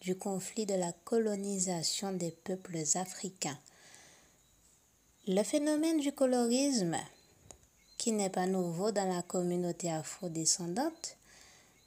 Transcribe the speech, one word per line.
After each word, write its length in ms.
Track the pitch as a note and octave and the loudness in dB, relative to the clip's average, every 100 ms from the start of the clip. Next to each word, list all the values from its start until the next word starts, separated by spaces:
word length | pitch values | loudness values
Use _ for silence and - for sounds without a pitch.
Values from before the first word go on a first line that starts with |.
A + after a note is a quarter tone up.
du 140 | F#3 F#3 | -4 -2
conflit 500 | G#3 F#3+ - - G#3 | -2 -4 -4 -4 0
de 100 | F#3+ | 2
la 160 | F3 E3+ | 0 -4
colonisation 1080 | - A#3 G#3+ G3+ G3+ G3 F3+ E3+ D3+ - G3 | 0 2 2 0 -2 0 0 0 0 -2 -2
des 180 | F#3 E3+ | -2 -4
peuples 460 | - - F#3 F#3+ E3+ D3 F3+ | -6 -6 -6 -4 -4 0 0
africains. 600 | F#3 - F#3 - D#3 C#3 - - - - - - - _ _ _ _ _ _ _ _ _ - | 0 -6 -10 -6 -6 -6 -12 -20 -20 -20 -20 -20 -20 _ _ _ _ _ _ _ _ _ 0
Le 140 | F#3+ | 2
phénomène 580 | A3+ D4+ D4 D4+ D#4+ D#4+ | 2 2 2 2 2 2
du 120 | C#4 | 0
colorisme, 840 | - C4 B3 A#3 B3 C#4+ B3+ E3+ D#3 - - _ - - - _ _ _ - | 2 4 4 4 4 4 2 2 0 -4 -14 _ -20 -20 -20 _ _ _ -4
qui 140 | - | 0
n'est 180 | G#3+ F#3+ | 2 0
pas 160 | F#3+ F3+ | 0 0
nouveau 460 | F#3+ F3 E3 G#3 | 2 0 0 0
dans 200 | G3+ F#3+ | 2 0
la 120 | F3+ | -2
communauté 680 | E3+ F#3 F3 F3 F3 E3+ E3+ | -2 -2 0 0 0 -2 -2
afro-descendante, 1300 | D#3+ D3 - F3+ D#3+ D#3 - E3+ F#3 D#4 D#4+ - - - - - - - _ | -2 -4 -8 -6 -2 0 0 0 0 -2 -4 -12 -14 -20 -20 -20 -20 -20 _